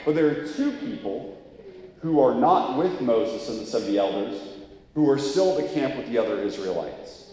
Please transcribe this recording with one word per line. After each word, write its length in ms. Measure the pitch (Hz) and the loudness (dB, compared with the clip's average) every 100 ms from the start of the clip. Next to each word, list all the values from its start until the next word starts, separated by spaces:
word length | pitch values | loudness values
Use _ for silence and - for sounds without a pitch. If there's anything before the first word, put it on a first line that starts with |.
But 100 | - | 0
there 140 | 156 151 | 2 2
are 180 | 143 - | 2 -4
two 240 | - 285 | -6 -6
people 720 | - - - 104 95 - - - - - - - - | -6 -8 -8 -6 -8 -8 -14 -20 -20 -20 -20 -20 -10
who 200 | 160 151 | 0 4
are 120 | 131 | 4
not 460 | 120 143 180 - 131 | 6 4 4 2 0
with 220 | 180 - | 0 0
Moses 480 | 127 113 101 - - | 2 2 2 -2 -6
and 100 | 110 | -8
the 80 | 104 | -4
seventy 320 | 120 101 101 | -4 0 2
elders, 420 | 98 98 101 - - - - - - | 2 0 -4 -6 -12 -16 -18 -20 -8
who 160 | 151 147 | 2 4
are 80 | 139 | 4
still 400 | - 185 190 - | 2 2 4 2
at 60 | |
the 100 | 151 | 0
camp 220 | 151 135 - | 0 -2 -2
with 120 | 107 | -2
the 60 | 117 | 0
other 220 | 107 101 | 2 0
Israelites. 840 | 101 95 95 85 80 - - - - | -2 -4 -4 -4 -4 -8 -14 -18 -20